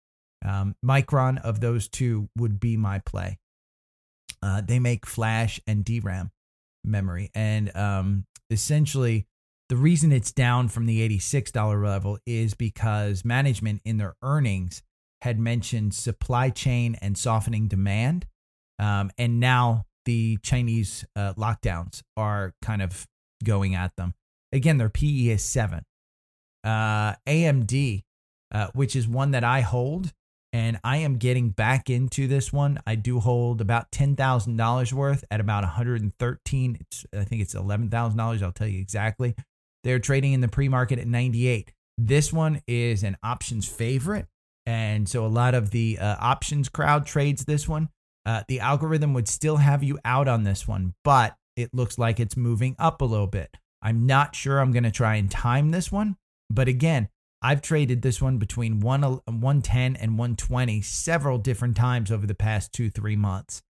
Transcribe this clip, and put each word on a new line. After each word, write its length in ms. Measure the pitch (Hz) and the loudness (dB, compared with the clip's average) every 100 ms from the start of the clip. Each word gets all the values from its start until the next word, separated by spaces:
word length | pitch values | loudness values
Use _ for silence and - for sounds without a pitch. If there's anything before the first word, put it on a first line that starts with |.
| _ _ _ _ | _ _ _ _
Um, 300 | - 98 98 - | -4 -2 -2 -2
Micron 560 | 123 135 - 143 131 131 | 2 2 2 2 2 0
of 180 | 117 107 | -4 -2
those 260 | 117 117 - | 0 -2 -4
two 420 | - 123 110 101 113 | -2 -2 -2 -4 -2
would 220 | 117 98 | -2 0
be 180 | 117 110 | 0 0
my 220 | 101 98 | -2 -4
play. 400 | - 95 92 95 _ _ _ _ _ _ _ _ - - | -6 -6 -6 -10 _ _ _ _ _ _ _ _ -18 -6
Uh, 200 | 98 98 | -2 -2
they 180 | 95 123 | 0 0
make 260 | 123 117 - | 2 -2 -4
flash 540 | - 110 113 113 - - | -4 -2 0 -2 -4 -2
and 180 | 104 | -2
D 160 | 98 113 | 0 -2
ram 320 | 101 92 90 - _ _ _ _ | -4 -6 -8 -12 _ _ _ _
memory. 480 | - 104 95 87 101 | -4 -2 -2 -4 -6
And, 420 | 107 107 107 104 92 | -2 0 0 -2 -2
um, 480 | 101 98 95 98 - - - | -2 0 0 0 -4 -12 -4
essentially, 760 | 110 - 151 147 135 120 110 - _ _ _ - | -2 2 2 2 2 0 0 -4 _ _ _ -4
the 80 | 123 | 2
reason 360 | 151 165 156 | 4 6 6
it's 200 | 131 - | 4 2
down 360 | - 123 123 120 | 0 2 2 2
from 180 | 117 113 | 0 0
the 160 | 110 | 2
eighty-six 480 | 110 98 - 139 - | 2 0 0 -2 -2
dollar 340 | 113 107 104 | -2 0 2
level 340 | 104 98 98 104 | 0 0 -2 -6
is 300 | - 113 113 | -4 -2 -2
because 680 | - 113 - 110 107 104 95 | -2 -4 -2 -2 0 0 -2
management 580 | 117 123 139 101 110 104 | 0 2 2 0 -2 -4
in 140 | 107 110 | -2 -2
their 180 | 98 - | -4 -6
earnings 600 | 131 151 123 95 90 - - _ _ _ | -2 0 2 0 -4 -8 -18 _ _ _
had 180 | 123 113 | -4 0
mentioned 540 | 117 120 - 117 104 | 0 -2 -2 -2 -2
supply 560 | - 120 - - 123 131 | -2 -4 -4 -2 0 0
chain 480 | - 131 120 117 110 | 0 0 0 0 -2
and 160 | 101 98 | -4 -2
softening 500 | 123 113 117 110 110 | 0 0 0 0 0
demand. 580 | 95 98 104 123 175 - _ _ _ _ - | 2 2 2 0 -2 -6 _ _ _ _ -4
Um, 320 | 104 101 98 - | 0 0 -2 -2
and 200 | 120 117 | 0 2
now 440 | 127 123 120 113 - _ - | 4 4 4 2 -2 _ -4
the 320 | 117 113 107 | 0 0 -2
Chinese, 680 | - 127 117 113 101 - - | 0 0 0 0 -2 -6 -10
uh, 200 | 104 101 | -6 -6
lockdowns 680 | 104 107 - 107 85 87 - - - | -4 -4 -2 -4 -4 -8 -14 -12 -6
are 380 | 107 101 95 - | -4 -2 -6 -8
kind 180 | - 104 | -6 -4
of 260 | 92 90 - _ _ - | -4 -8 -14 _ _ -6
going 300 | 107 101 98 | 0 0 0
at 200 | 92 90 - | -2 -4 -4
them. 180 | 90 - _ _ _ | -6 -8 _ _ _
Again, 280 | 135 160 143 | 0 2 2
their 100 | 107 | 2
P 380 | - 147 139 117 | 0 0 2 2
E 40 | |
is 120 | 104 | 0
seven. 400 | - 127 104 87 - _ _ _ _ _ _ _ | -2 -2 -2 -6 -12 _ _ _ _ _ _ _
Uh, 480 | 110 110 110 107 107 - 135 | -2 0 0 0 -2 -4 0
A 180 | 156 | 2
M 220 | 165 135 107 | 4 2 2
D, 380 | 131 135 98 - _ _ _ _ | 0 0 -4 -8 _ _ _ _
uh, 140 | 107 98 | -4 -2
which 240 | 127 139 135 | -2 0 0
is 100 | 113 | 0
one 260 | 123 139 | 0 2
that 120 | 127 | 2
I 160 | 120 131 | 2 2
hold, 520 | 113 123 131 175 180 - _ _ _ | 2 0 -2 -4 -6 -10 _ _ _
and 280 | 117 113 113 | -2 -2 -2
I 160 | 117 147 | -2 0
am 180 | 151 123 | 0 0
getting 340 | 123 123 120 | 2 2 0
back 380 | 98 110 131 - | 0 2 2 0
into 380 | 123 131 - 135 | 0 0 0 0
this 260 | 139 131 | 0 0
one. 280 | 143 143 143 107 | 0 0 0 -2
I 100 | 110 | -2
do 240 | 123 123 | 0 0
hold 400 | 120 123 120 113 | 2 2 2 0
about 320 | 107 117 - | 0 0 -2
ten 240 | - 143 139 | 0 0 2
thousand 400 | 131 123 117 113 | 2 2 0 0
dollars 360 | 113 127 117 | 0 0 -2
worth 320 | 131 139 139 - | -2 0 -2 -2
at 100 | 107 | -2
about 240 | 104 104 | 0 0
a 40 | 92 | -2
hundred 340 | 82 120 120 | -2 -2 -2
and 100 | 104 - | -2 -2
thirteen. 600 | 120 131 - 135 127 117 | -4 -4 -4 -2 -2 -4
It's, 260 | - - - 104 | -10 -16 -10 -6
I 80 | |
think 160 | 98 113 | -4 -4
it's 140 | 98 | -4
eleven 340 | 98 98 104 110 | -4 -2 -2 0
thousand 300 | 117 117 110 | 0 0 0
dollars. 240 | 113 110 | -2 -2
I'll 100 | 95 | -4
tell 140 | - 107 | -4 -4
you 140 | 95 | -4
exactly. 540 | 95 104 110 107 123 - - _ _ _ | -4 -4 -2 -2 -4 -4 -12 _ _ _
They're 140 | 127 127 | -2 0
trading 360 | 127 135 139 | 2 2 2
in 80 | 131 | 2
the 60 | 120 | 2
pre-market 500 | - 139 127 123 123 | 0 2 2 0 0
at 80 | 117 | 0
ninety-eight. 680 | 120 127 117 127 113 - _ _ - | 0 0 2 2 0 -4 _ _ -2
This 360 | 113 143 147 | 2 4 4
one 280 | 160 156 147 - | 2 0 0 -2
is 360 | 120 120 104 | 0 0 0
an 120 | 98 95 | -2 -4
options 440 | 110 123 - 113 - | -6 -6 -4 -4 -4
favorite, 600 | - 117 135 156 208 - _ _ _ 120 | -4 -2 -2 -2 -4 -6 _ _ _ -4
and 420 | 113 110 107 101 | -2 0 0 0
so 160 | 123 | -2
a 40 | 110 | 0
lot 260 | 113 123 | 2 4
of 160 | 123 104 | 2 2
the, 280 | 120 113 92 | 0 0 0
uh, 180 | 104 - | -2 0
options 480 | 120 147 - 147 127 | 0 0 -2 -2 -2
crowd 380 | - 151 147 143 | 0 2 2 2
trades 400 | 147 143 143 143 | 0 0 0 -2
this 200 | 147 - | -2 -2
one. 220 | 156 160 _ _ _ - | -2 -4 _ _ _ -4
Uh, 160 | 110 - | -4 -4
the 120 | 127 | -2
algorithm 540 | 123 143 156 160 147 | 0 0 2 2 2
would 140 | 127 110 | 0 -2
still 280 | - 156 151 | -2 2 6
have 260 | 143 143 | 6 4
you 160 | 139 147 | 0 -2
out 240 | 117 131 139 | 0 2 2
on 160 | 117 | 2
this 240 | 101 95 - | 2 0 -2
one, 240 | 95 92 - | -2 -4 -2
but 300 | 147 135 110 - _ - | 4 4 4 -2 _ -8
it 160 | 117 | -4
looks 260 | 127 117 - | -2 -2 0
like 220 | 117 110 | 0 0
it's 160 | 107 127 | -2 0
moving 400 | 120 110 131 127 | 0 2 0 0
up 220 | 165 160 | 0 0
a 60 | 127 | 0
little 200 | 110 95 | 0 0
bit. 300 | 98 73 - _ _ | -4 -8 -14 _ _
I'm 240 | - 113 | -2 2
not 320 | 127 135 143 - | 4 4 2 -2
sure 220 | 139 139 | 0 2
I'm 140 | 131 | 2
gonna 180 | 120 117 | 2 2
try 240 | - 113 | 2 2
and 160 | 107 98 | 2 0
time 400 | - 120 131 151 | 0 0 2 2
this 200 | 180 170 | 2 0
one, 260 | 196 214 185 _ _ - | -2 -2 -4 _ _ -4
but 180 | 113 127 | 0 2
again, 400 | 127 160 139 101 _ _ _ | 2 2 2 -2 _ _ _
I've 220 | 120 143 | 0 0
traded 400 | - 156 135 120 | 2 2 2 2
this 180 | 127 - | 0 0
one 160 | 131 123 | 0 0
between 440 | 104 123 113 107 | -2 -2 0 0
one, 220 | 113 139 | 2 2
one 600 | 139 127 - 113 127 143 | 2 -2 -6 -2 2 2
ten 340 | - 127 127 131 | 2 2 2 0
and 220 | 113 110 | -2 0
one 180 | 120 110 | -2 -2
twenty 460 | - 123 123 107 | -2 0 0 -2
several 560 | 101 - - 165 139 123 | -4 -6 -2 0 0 0
different 400 | 127 120 120 104 | -2 -2 0 2
times 340 | 123 123 101 | 2 0 -2
over 140 | 110 104 | -2 -2
the 80 | |
past 400 | 98 107 107 - | -2 0 -2 -4
two, 160 | - 110 | -4 -4
three 260 | 104 107 104 | -4 -2 0
months. 460 | 104 92 - - - | 0 -2 -8 -16 -18